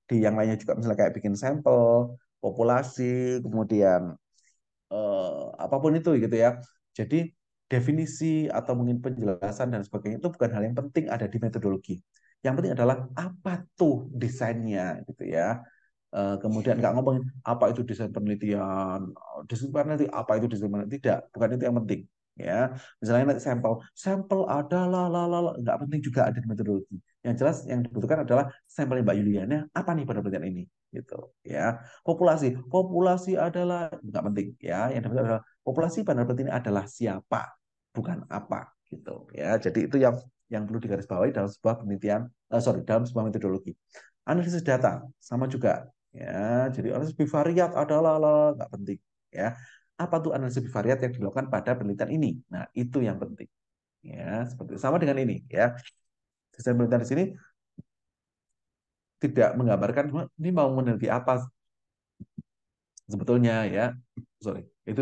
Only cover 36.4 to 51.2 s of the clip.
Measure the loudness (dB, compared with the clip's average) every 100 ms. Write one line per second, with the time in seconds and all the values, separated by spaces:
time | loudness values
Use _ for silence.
36.4 | -2 -2 -2 -2 -4 -4 -4 -4 -4 -6
37.4 | -6 -16 _ _ _ -8 -6 -6 -6 -10
38.4 | -6 -8 -8 _ _ -16 -14 -16 -14 -8
39.4 | 0 0 2 0 2 4 4 4 -6 _
40.4 | _ -6 -4 -6 -4 -4 -2 0 2 2
41.4 | -4 -2 -2 -2 -4 -4 0 -2 -2 -12
42.4 | _ 0 2 0 0 0 0 -2 -2 -2
43.4 | -2 -2 -6 -14 _ -20 -20 _ -2 0
44.4 | 0 -2 0 2 2 0 -8 -20 -6 -2
45.4 | -2 0 2 0 -4 _ _ -14 -8 -4
46.4 | 0 2 0 -2 -2 -2 -4 -2 0 2
47.4 | 2 4 2 2 2 4 4 4 6 6
48.4 | 6 2 -8 -8 -8 -8 _ _ _ -4
49.4 | -4 -4 -16 -20 _ -8 -2 0 0 -2
50.4 | -2 -2 -4 -2 0 2 0 -2